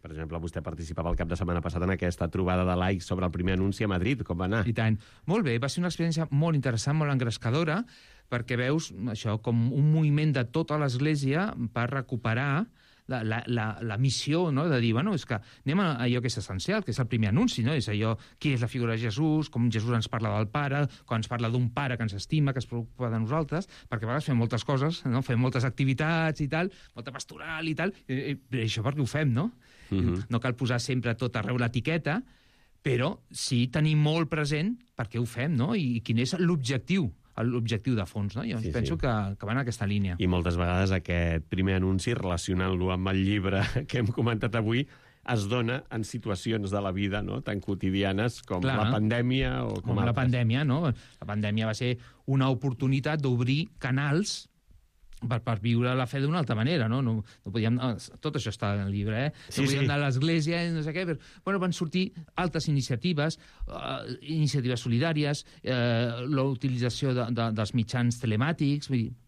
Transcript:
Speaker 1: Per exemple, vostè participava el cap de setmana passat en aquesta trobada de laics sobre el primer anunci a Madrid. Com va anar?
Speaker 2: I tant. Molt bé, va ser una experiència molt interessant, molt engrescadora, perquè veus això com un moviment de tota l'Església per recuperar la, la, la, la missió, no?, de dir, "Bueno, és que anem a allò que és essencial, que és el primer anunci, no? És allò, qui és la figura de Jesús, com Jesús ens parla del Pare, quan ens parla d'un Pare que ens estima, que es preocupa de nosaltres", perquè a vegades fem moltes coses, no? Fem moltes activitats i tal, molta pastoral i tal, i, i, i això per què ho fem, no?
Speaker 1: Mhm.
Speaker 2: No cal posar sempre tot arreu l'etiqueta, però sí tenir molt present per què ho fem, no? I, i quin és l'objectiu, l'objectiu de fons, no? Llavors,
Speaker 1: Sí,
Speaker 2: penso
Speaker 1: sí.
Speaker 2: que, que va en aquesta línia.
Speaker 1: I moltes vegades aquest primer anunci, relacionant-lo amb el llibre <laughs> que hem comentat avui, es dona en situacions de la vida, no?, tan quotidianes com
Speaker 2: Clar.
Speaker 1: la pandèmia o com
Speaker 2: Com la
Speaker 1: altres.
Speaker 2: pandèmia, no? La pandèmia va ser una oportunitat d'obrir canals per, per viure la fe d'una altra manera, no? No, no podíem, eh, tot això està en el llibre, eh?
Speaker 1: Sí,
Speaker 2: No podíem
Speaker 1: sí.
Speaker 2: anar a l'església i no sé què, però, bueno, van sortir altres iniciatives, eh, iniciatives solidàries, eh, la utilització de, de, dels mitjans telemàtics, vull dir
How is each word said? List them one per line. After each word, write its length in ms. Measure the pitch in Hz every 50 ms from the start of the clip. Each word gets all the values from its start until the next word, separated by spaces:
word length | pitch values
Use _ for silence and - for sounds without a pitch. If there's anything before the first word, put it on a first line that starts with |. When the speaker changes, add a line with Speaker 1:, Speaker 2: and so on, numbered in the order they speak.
Speaker 1:
Per 80 | - 78
exemple, 300 | 78 78 82 76 82 85
vostè 180 | 82 85 - 85
participava 480 | 76 87 82 78 85 76 80 - 80 85
el 60 | 87
cap 140 | - 90 85
de 80 | 87 -
setmana 240 | 95 85 87 85
passat 240 | 80 87 - 87 90
en 80 | 92 95
aquesta 320 | 78 87 87 85 - 85 82 -
trobada 320 | 92 92 90 92 92 90
de 80 | 90 90
laics 300 | 90 90 95 101 87 -
sobre 180 | - 98 92 92
el 80 | 87
primer 220 | 73 87 90 95 92
anunci 320 | 92 95 101 95 - 113
a 20 | 104
Madrid. 360 | 95 90 90 127 139 113 104
Com 160 | - 90 85
va 80 | 92 92
anar? 140 | 107 113 95
Speaker 2:
I 80 | 117 110
tant. 240 | 120 113 110 107 101 - - - - - 151
Molt 160 | 180 233 202
bé, 80 | 131 117 117
va 80 | 127 135
ser 100 | - 175 175
una 40 | 180 -
experiència 320 | - 165 170 156 160 160 -
molt 280 | 143 139 160 170 160 143
interessant, 400 | 123 135 113 110 - 139 147 160
molt 160 | 151 143 139
engrescadora, 720 | 127 127 117 107 - - 117 123 156 175 156 151 202 240 - - - - - - - - _
perquè 300 | 127 120 117 - 123 120
veus 320 | 123 131 147 165 156 - - 92 104 123 101
això 240 | - - 110 104 107
com 300 | - 120 117 117 117 131
un 200 | - 135 147 151 156
moviment 380 | 160 156 147 143 151 156 156 135
de 100 | 135 120
tota 320 | 117 - 160 160 - 151 151
l'Església 680 | 147 139 120 123 143 156 156 143 139 135 139 170 196 220 - - 120 107
per 140 | - 120 120 120 135
recuperar 720 | 135 123 - 131 110 - 117 113 123 139 143 139 160 226 - _ _ _ _ _ _ _
la, 160 | - 131 120 110
la, 180 | 107 110 117 -
la, 200 | - 120 120 110 110 107 -
la 160 | 120 113 104 107
missió, 520 | 131 135 - - - 143 151 170 180 165
no?, 140 | 139 131 156 175
de 100 | 143 123
dir, 120 | 117 117 110
"Bueno, 200 | 120 165 220 196 147
és 60 | -
que 120 | - 117 107
anem 440 | - - - - - 131 156 196
a 60 | 202 165 143 117 127
allò 180 | 120 123 123
que 80 | 113 117
és 80 | - 107
essencial, 460 | 95 - 95 95 - - 202 220 185
que 80 | - -
és 60 | -
el 60 | 127 -
primer 220 | 127 117 110 98
anunci, 320 | 101 160 247 233 - - 110
no? 80 | 131 160 139
És 100 | - 110
allò, 240 | 104 101 110 110 110 - - - - _
qui 160 | - 147 135
és 60 | 117
la 80 | 120 110
figura 260 | - 127 117 117 113
de 60 | 113
Jesús, 480 | 120 113 98 139 160 156 156 156 151 -
com 180 | - 120 120 120
Jesús 220 | 104 110 104 120 120
ens 140 | 113 107 -
parla 220 | - 113 113 107 101
del 120 | 104 110 104
Pare, 320 | - 147 143 139 135 147 147 139 - - - -
quan 140 | 120 110
ens 80 | 107 -
parla 200 | 123 117 117 113
d'un 160 | 117 127 127 117 -
Pare 220 | 143 143 127 123 107
que 80 | 113
ens 100 | 104 98 98
estima, 360 | - - 156 156 143 139 123
que 80 | 131
es 60 | 107 -
preocupa 400 | 120 117 110 - - - 127 117
de 100 | 113 110
nosaltres", 460 | 110 107 147 160 156 127 147 170 202 - - - - -
perquè 160 | 120 110 110
a 60 | 110
vegades 160 | 123 156 - -
fem 80 | 131 117
moltes 280 | 120 110 123 117 - -
coses, 340 | 143 131 139 156 170 - - 131
no? 140 | 117 131 127
Fem 140 | - 120 113
moltes 260 | 127 131 - 127 123 131
activitats 760 | - - 139 135 131 113 156 156 170 160 160 160 147 - 151
i 40 | 135
tal, 180 | 156 160 180 196 - - - - _
molta 180 | 120 117 135 127
pastoral 540 | 135 - - 151 151 170 165 160 156 160 160
i 60 | 156 156
tal, 160 | 165 196 196 - -
i, 140 | - 131 131 139 147 139
i, 20 | -
i 240 | - - 131 123 113
això 180 | 110 - 113 104
per 80 | 135 143
què 60 | 147 135
ho 60 | 113
fem, 240 | - 147 156 139 113
no? 160 | 123 175 240 - - _ - - - - -
Speaker 1:
Mhm. 380 | 98 95 87 85 87 92 101 -
Speaker 2:
No 80 | 120 113
cal 160 | - 127 120
posar 240 | - 135 113 127 120
sempre 360 | - - 131 127 117 120 113 -
tot 180 | 131 120 -
arreu 220 | 113 104 - 123 123
l'etiqueta, 600 | 123 113 - 123 - 156 165 170 - 143 160 233 269 - - _ _ _ _ _ _ _ _ _
però 300 | _ 139 120 120 127 165 - - _ _
sí 380 | - - - - 123 120 120 127
tenir 240 | - 156 151 156 156
molt 340 | 151 147 151 156 170 160 -
present 440 | 170 151 151 143 156 147 165 214 247 240 - _ _
per 100 | - 117 104
què 120 | - 117
ho 60 | 120 117
fem, 260 | - 120 131 156 170
no? 160 | 123 127 180 233 208
I, 200 | 151 123 120 117
i 20 | -
quin 140 | - 113 117
és 120 | 131 131 185 160
l'objectiu, 720 | 180 170 180 151 127 117 139 - - - 180 196 151 95 - - _ _ -
l'objectiu 580 | - 113 123 120 120 113 110 117 101 - 135 123
de 80 | 107 92
fons, 280 | - - 107 101 101 95
no? 60 | 123 -
Llavors, 220 | 113 90 110 113
Speaker 1:
Sí, 60 | -
Speaker 2:
penso 220 | - 123 110 - 165
Speaker 1:
sí. 60 | 160
Speaker 2:
que, 120 | - 131 113 107 101 98 98 -
que 80 | -
va 60 | 101
en 100 | 117 135
aquesta 240 | 139 120 107 - 104
línia. 300 | 98 104 104 98 95 87 85
Speaker 1:
I 80 | 90
moltes 300 | 90 90 90 82 90 85
vegades 340 | 87 87 87 87 92 98 95
aquest 540 | 95 92 - - 87 87 85 85 82 80 76 -
primer 300 | - 90 95 98 95 92
anunci, 340 | 92 95 95 92 - 120 120
relacionant-lo 800 | - 98 92 87 85 - - 92 90 92 95 95 90 90 92
amb 160 | 92 90 92 95
el 140 | 95 95 95
llibre 380 | 98 104 104 90 98 98 98 - - -
<laughs> 120 | 127 127 -
que 100 | - 123
hem 80 | 117 104
comentat 420 | - - 113 117 117 107 - 113 101
avui, 320 | 117 104 107 117 131 143 - - - - - _ _
es 220 | - - 123 127 -
dona 380 | 101 123 123 113 117 127 139 - -
en 120 | 123 113 104
situacions 680 | - - 120 - 110 98 - - 113 110 110 101 95
de 100 | 101 101
la 80 | 101 95
vida, 320 | 92 98 101 98 98 104
no?, 180 | - 90 98 131
tan 180 | - - 104 98
quotidianes 800 | - - 101 92 - 95 95 98 98 95 98 101 113 123 - -
com 180 | - - 95 90
Speaker 2:
Clar. 160 | - 135 131
Speaker 1:
la 120 | 104 110 -
pandèmia 760 | - 107 107 110 117 120 120 123 127 135 131 127 127 127 123
o 120 | 110 104 101
com 140 | - -
Speaker 2:
Com 40 | 95
la 120 | 101 117 120
Speaker 1:
altres. 60 | 117 139
Speaker 2:
pandèmia, 460 | 127 123 123 123 120 110 120 135 156
no? 160 | 139 123 156 170 139 113 - - - - -
La 60 | -
pandèmia 400 | - 107 107 107 104 104 110 110
va 80 | 110 107
ser 220 | - 131 123 123 123 - - - _ _
una 220 | - 135 135 131 135
oportunitat 720 | 135 - - 139 123 - 135 131 135 135 - 151 156 156
d'obrir 460 | 139 131 123 120 120 123 135 151 165 - - -
canals 680 | - 127 131 135 143 147 143 165 208 - - - - _ _ _ _ _ - - _ _ _ _ - - - - - 117
per, 120 | 127 113
per 160 | - 123 113 98
viure 340 | 107 120 117 117 123 123 127
la 120 | 131 127
fe 140 | 117 - 139
d'una 180 | 135 147 165 180
altra 160 | 143 110 117
manera, 340 | 107 113 143 180 156 110 104
no? 120 | 117 135
No, 140 | 135 117 113 110 104 - - _ _
no 80 | 101
podíem, 260 | 92 113 107 113 120 123
eh, 180 | 127 127 110 85 - - - -
tot 160 | - 151 151
això 140 | - - 107
està 240 | - - 113 101 101
en 120 | 101 98
el 60 | 98
llibre, 340 | 98 104 101 107 107 117 135
eh? 60 | 151 - - - -
Speaker 1:
Sí, 120 | - -
Speaker 2:
No 40 | 139
podíem 180 | 135 139 139 139
Speaker 1:
sí. 40 | 131
Speaker 2:
anar 80 | 143 143
a 80 | 147
l'església 580 | 139 127 131 147 165 165 165 151 160 170 170 170
i 40 | 170
no 120 | 165 160
sé 100 | 147 160
què, 120 | 156 180 190
però, 120 | 170 156 - - - - - _
bueno, 140 | 190 196 196
van 120 | 180 180
sortir 400 | 160 - 175 156 - 180 190 - - 170 156 - _
altres 320 | - 180 175 - 160 - 165
iniciatives, 720 | 147 139 123 - 127 117 - 185 175 143 147 160 156 - - - - - - -
eh, 480 | - - - 123 135 127 107 - 123 - 139 143 160
iniciatives 460 | 160 151 135 143 143 120 123 123 117
solidàries, 640 | - 123 117 117 151 165 160 151 147 143 147 - - - - -
eh, 640 | - - 131 123 120 120 117 113 123 117 117 120 123 135
la 140 | 151 135 131
utilització 720 | 139 131 120 - 135 127 120 123 120 - - 143 135 123
de, 120 | 123 120 110
de, 180 | 123 117 117 113
dels 220 | 110 110 107 - -
mitjans 460 | 120 110 - - 123 120 120 117 -
telemàtics, 680 | - 113 107 104 127 160 170 - 151 139 143 147 - -
vull 100 | 135 120 110
dir 60 | 123 123 - -